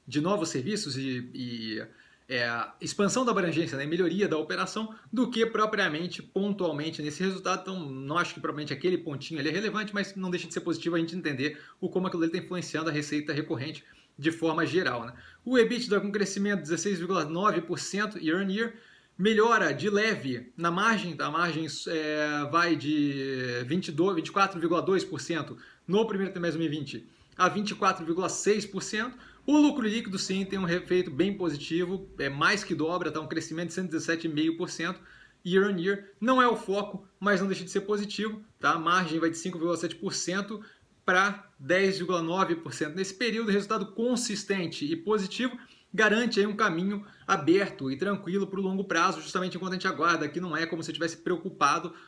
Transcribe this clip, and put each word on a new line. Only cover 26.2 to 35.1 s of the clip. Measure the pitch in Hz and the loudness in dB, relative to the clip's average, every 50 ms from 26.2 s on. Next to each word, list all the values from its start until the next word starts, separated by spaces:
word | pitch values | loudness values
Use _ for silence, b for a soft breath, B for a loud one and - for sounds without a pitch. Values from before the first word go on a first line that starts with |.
| 196 185 | -2 -2
trimestre | 190 185 170 170 151 160 | -2 -2 -2 -2 -2 0
de | 165 | -2
dois | 151 | -2
mil | 143 156 | -2 -4
e | |
vinte | 135 - 127 110 - b b b b b b - | -6 -8 -10 -12 -14 b b b b b b 2
a | 180 175 | 2 2
vinte | - 202 208 202 | 2 2 -2 -4
e | - | -2
quatro | - 208 190 180 - 165 | 0 2 2 2 2 0
vírgula | 160 165 180 185 - | -2 -2 0 0 -2
seis | - - - 196 214 214 - | -2 0 2 4 4 4 2
por | - - 190 | -4 -6 -8
cento. | - - - 214 226 254 247 B B B B B B | -6 -4 -4 -4 -4 -4 -8 B B B B B B
O | - 294 302 | 4 6 8
lucro | 294 294 - - 220 | 8 6 4 2 0
líquido, | 214 208 233 233 202 190 190 | 0 0 -2 -2 -4 -4 -4
sim, | - - 190 190 196 | -2 -2 -2 -2 -2
tem | 190 196 190 | -2 -2 -2
um | 190 170 | 0 0
efeito | 170 180 175 - 180 185 180 180 | 0 0 0 2 2 2 2 2
bem | 139 131 180 202 196 202 | 2 0 2 2 2 0
positivo, | 185 165 143 143 - - 160 175 180 175 190 190 - - - - | -2 -2 -2 -2 -4 -2 0 0 0 0 -2 -6 -6 -8 -8 -4
é | 139 139 | -4 -2
mais | 139 139 160 180 208 202 - | 0 2 4 4 4 2 0
que | - 175 | -2 -2
dobra, | 135 151 160 175 180 170 156 | 0 0 0 0 0 -2 -2
tá? | 147 160 | -4 -4
Um | 156 139 | -4 -4
crescimento | 170 160 160 - 160 165 175 165 | -4 -4 -4 -4 -6 -6 -6 -4
de | - | -4
cento | 185 190 175 | -4 -4 -2
e | |
dezessete | 160 156 - - 165 165 - 165 | -2 -2 0 0 -2 0 -2 -2
e | |
meio | 151 147 156 165 165 | 0 2 2 2 2
por | 165 180 - | 0 -4 -6
cento | - - 165 175 180 - B B | -6 -4 -4 -4 -6 -8 B B